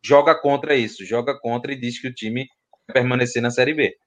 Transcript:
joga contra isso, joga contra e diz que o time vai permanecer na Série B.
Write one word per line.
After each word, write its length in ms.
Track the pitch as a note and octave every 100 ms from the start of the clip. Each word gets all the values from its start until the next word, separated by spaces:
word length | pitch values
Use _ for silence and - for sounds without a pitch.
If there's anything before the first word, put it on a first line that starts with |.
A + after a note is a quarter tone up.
joga 300 | - C#3+ D3
contra 420 | D3+ D3+ C#3 - C#3
isso, 280 | A2 -
joga 340 | F#2 A#2 B2 C3+
contra 340 | A#2+ A#2+ C3
e 80 | C3+
diz 200 | A#2+ A#2+
que 80 | C3
o 60 |
time 320 | B2+ A2 A#2+ C3 _ _ _ _
vai 160 | C3
permanecer 400 | B2 B2 B2 A#2+
na 80 | A#2+
Série 240 | B2 B2+
B. 220 | D#3 A2 -